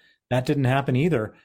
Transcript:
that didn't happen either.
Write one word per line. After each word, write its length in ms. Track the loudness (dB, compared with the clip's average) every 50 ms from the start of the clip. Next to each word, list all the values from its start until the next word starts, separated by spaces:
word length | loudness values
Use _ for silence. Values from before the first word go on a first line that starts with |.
| _ _ _ _ _ -2
that 160 | -2 -2 0
didn't 180 | 0 -2 0 2
happen 320 | 2 2 0 0 0 0
either. 380 | 0 0 0 0 0 -2 -4 -10 -18